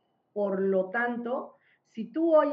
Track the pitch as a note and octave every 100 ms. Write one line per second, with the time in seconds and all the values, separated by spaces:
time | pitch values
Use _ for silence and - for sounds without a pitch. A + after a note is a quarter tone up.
0 | _ _ _ G#3 G3+ F#3+ G3 F#3+ F#3+ A#3
1 | A#3+ A#3 A#3+ C4+ - - _ _ _ -
2 | G#3+ D#4 E4 D#4 D4